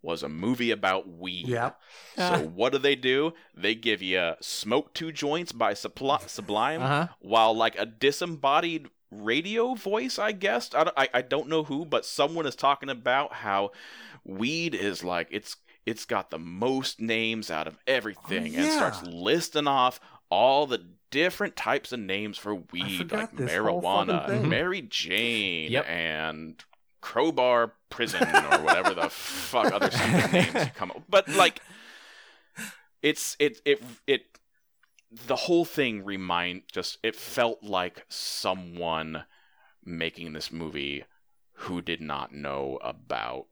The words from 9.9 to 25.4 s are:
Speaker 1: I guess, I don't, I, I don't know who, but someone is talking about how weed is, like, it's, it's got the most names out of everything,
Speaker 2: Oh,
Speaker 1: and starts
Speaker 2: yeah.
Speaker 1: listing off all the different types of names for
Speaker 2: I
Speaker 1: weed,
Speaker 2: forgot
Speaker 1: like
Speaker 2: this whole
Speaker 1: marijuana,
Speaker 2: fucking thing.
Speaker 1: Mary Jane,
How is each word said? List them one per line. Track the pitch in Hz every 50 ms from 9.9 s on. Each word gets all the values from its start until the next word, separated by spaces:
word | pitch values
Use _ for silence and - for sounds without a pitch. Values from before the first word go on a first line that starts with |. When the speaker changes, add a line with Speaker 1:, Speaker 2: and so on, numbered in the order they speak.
| 202 220 254 254 - -
Speaker 1:
I | 202 214
guess, | 214 185 190 196 226 240 240 - -
I | - 160
don't, | 170 - -
I, | 135 - -
I | 123
don't | 127 - 139 147 139 135
know | 160 160 156
who, | 143 139 143 170
but | 156 139 113 -
someone | - - - 143 147 165 170 160
is | 139 -
talking | - - 139 143 - - 139
about | 135 120 117 123 127 135 147 -
how | - - - 107 98 98 101 101 - - - - - - - - - - _
weed | - 95 95 110 131 156 165 170 170 135
is, | 95 95 101 92 82 87
like, | 90 87 85 85 -
it's, | - 104 - - - _ _ _ - _ _
it's | - 113 110 -
got | - 117 101 95 _
the | - 80
most | 82 87 87 92 110 127 135 131 131 - - -
names | 110 113 113 113 113 113 113 110 107 -
out | 82 78 78 -
of | - _ _
everything, | 127 131 123 113 110 95 - - - 95 95 78 - -
Speaker 2:
Oh, | -
Speaker 1:
and | - 311
starts | 311 302 - 120 - - 87
Speaker 2:
yeah. | 87
Speaker 1:
listing | 85 85 87 104 143 175 165 - - 151 147 143
off | 139 135 127 127 127 - - - - - _ _
all | 87 95 113 131 135 139 151
the | 135 123 - 87 87 - _ _ _
different | - 139 165 185 180 - 202 165 -
types | - - 107 127 139 - -
of | 127 120
names | 104 92 95 101 107 107 98 -
for | - 104 104
Speaker 2:
I | 92 85 -
Speaker 1:
weed, | - 90 80 69 - 85
Speaker 2:
forgot | 87 82 - -
Speaker 1:
like | - - -
Speaker 2:
this | - 131 120 80
whole | 92 110 107 95 180
Speaker 1:
marijuana, | 180 90 98 101 95 90 78 73
Speaker 2:
fucking | 71 - 101 107
thing. | - 156
Speaker 1:
Mary | 170 123 160 180 190 196
Jane, | 135 107 - - - 85 90 104 117 120 117 110